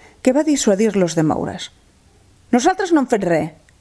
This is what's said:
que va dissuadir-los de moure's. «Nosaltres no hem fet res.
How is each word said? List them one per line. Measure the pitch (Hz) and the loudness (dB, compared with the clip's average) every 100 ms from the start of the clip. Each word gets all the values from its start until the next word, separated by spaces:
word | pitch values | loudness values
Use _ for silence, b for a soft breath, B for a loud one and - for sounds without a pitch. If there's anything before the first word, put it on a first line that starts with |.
| B B | B B
que | 254 | 0
va | 262 | 2
dissuadir-los | 311 277 220 190 226 196 175 | 0 0 0 2 2 0 0
de | 160 | 0
moure's. | 156 - - - - _ _ _ _ _ _ _ - | -2 -2 -6 -10 -16 _ _ _ _ _ _ _ -4
«Nosaltres | 240 302 370 381 | 0 0 0 0
no | 320 | 0
hem | 247 | 0
fet | 214 | -2
res. | 180 160 165 - _ _ | 0 -2 -2 -10 _ _